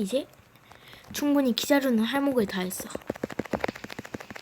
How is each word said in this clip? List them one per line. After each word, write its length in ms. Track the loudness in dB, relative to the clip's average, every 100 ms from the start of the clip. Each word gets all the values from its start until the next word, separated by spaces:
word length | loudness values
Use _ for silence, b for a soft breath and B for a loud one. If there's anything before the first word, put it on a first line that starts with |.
이제 260 | 0 -2 -4 -12 -20 B B B B B B
충분히 400 | -2 2 4 4
키자루는 500 | 2 4 4 6 2
할목을 420 | 2 2 2 2 0
다했어. 420 | -2 -4 -6 -10 -8 -8 -6 -6 -6 -4 -4 -4 -8 -12 -12 -12 -12 -12 -12